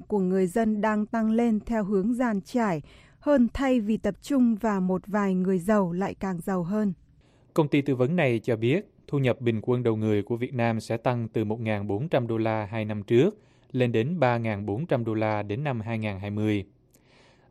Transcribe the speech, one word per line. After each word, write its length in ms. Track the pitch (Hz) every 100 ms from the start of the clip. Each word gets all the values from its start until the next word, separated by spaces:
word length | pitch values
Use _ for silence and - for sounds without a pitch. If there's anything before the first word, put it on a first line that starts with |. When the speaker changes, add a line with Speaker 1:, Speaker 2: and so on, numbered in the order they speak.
| -
Speaker 1:
của 120 | 208
người 280 | 180 190 185
dân 340 | 233 226 208
đang 240 | 214 214 208
tăng 260 | 226 220
lên 280 | 220 240 214
theo 240 | - 226
hướng 300 | 196 202 202
dàn 280 | 240 247 202
trải 400 | - 247 220 156 - - - _
hơn 280 | 294 285 226
thay 260 | - 269 254
vì 180 | 208 220
tập 180 | 208 196
trung 340 | - 277 240 208
vào 260 | 226 196
một 200 | 185 185 -
vài 280 | 208 196 185
người 240 | 185 190
giàu 320 | 175 214 180
lại 240 | 175 196 -
càng 200 | 190 170
giàu 220 | 202 185
hơn. 300 | 170 214 208 - _ _ _ _ _
Speaker 2:
Công 140 | - 151
ty 140 | 147
tư 140 | 139 123
vấn 200 | 127 175
này 240 | 139 113
cho 160 | - 110
biết, 300 | 117 170 - _ -
thu 120 | 147
nhập 220 | 127 -
bình 180 | 120 113
quân 220 | 123 123
đầu 120 | 117 110
người 260 | 110 104
của 120 | 101 117
Việt 180 | 127
Nam 260 | 127 117 113
sẽ 180 | - 113
tăng 300 | - 120 110
từ 160 | 123
một 160 | 104 113
ngàn 280 | 113 104 101
bốn 220 | 101 160
trăm 180 | 143 120
đô 100 | 113
la 280 | 110 110 101
hai 200 | 113 107
năm 180 | 107
trước 340 | - 120 180 - _ _ _
lên 200 | 127 123
đến 280 | 113 127 180
ba 180 | 127 117
ngàn 280 | 113 104 104
bốn 200 | 104 175
trăm 200 | 131 113
đô 80 |
la 300 | 110 107 107
đến 200 | 101 107
năm 180 | 147 120
hai 180 | 107 113
ngàn 200 | 107 95
hai 100 | 104
mươi. 360 | 104 107 104 95 _ _ _ _ _ _ _ _